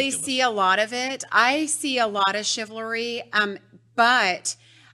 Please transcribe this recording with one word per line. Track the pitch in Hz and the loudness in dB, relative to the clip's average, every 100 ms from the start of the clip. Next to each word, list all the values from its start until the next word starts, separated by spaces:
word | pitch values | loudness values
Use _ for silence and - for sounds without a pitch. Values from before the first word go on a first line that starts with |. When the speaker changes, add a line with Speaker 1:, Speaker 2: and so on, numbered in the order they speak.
| 269 | -2
Speaker 1:
ridiculous. | 269 - | -2 -4
Speaker 2:
see | 262 | 0
a | 254 | 0
lot | 214 190 190 | 2 2 2
of | 214 | 0
it. | 247 254 262 - | -2 -6 -8 -2
I | 202 233 285 302 | 2 4 2 -2
see | - 294 254 | -4 -2 0
a | 226 | 0
lot | 202 196 202 | 2 0 0
of | 208 | -4
chivalry, | - 220 220 226 226 233 233 - | -4 -6 -8 -6 -6 -4 -6 -4
um, | 208 208 196 - - _ - | -2 -2 -4 -14 -20 _ 2
but | 233 254 202 180 - - - - - | 4 6 2 0 -6 -10 -16 -20 -20